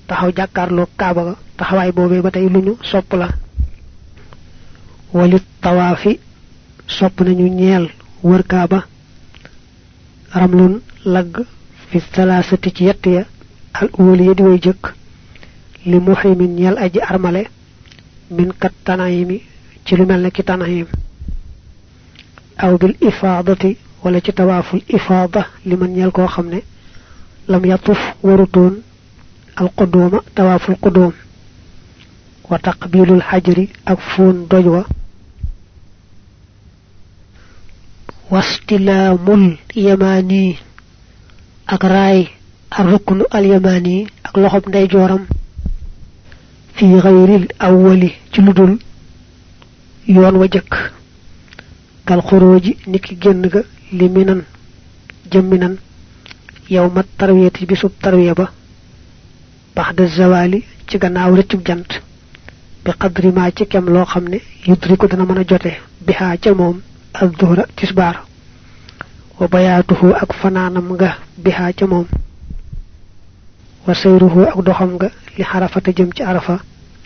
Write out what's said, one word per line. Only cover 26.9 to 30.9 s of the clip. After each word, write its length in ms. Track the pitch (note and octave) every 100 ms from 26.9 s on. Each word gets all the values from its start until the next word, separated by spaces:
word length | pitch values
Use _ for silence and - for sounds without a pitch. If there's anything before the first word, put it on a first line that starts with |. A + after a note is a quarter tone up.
| - - - - - -
lam 180 | F#3 F3+
yatuf 320 | F#3 - G3+ - -
warutoon 600 | F#3+ G3 F#3 F#3 F3+ G3+ - _ _ - - - _ -
al 140 | F3+ -
quduma, 460 | F#3 F3+ F3 G3+ - -
tawaaful 420 | F#3 F3 - F#3+
qudum. 320 | G#3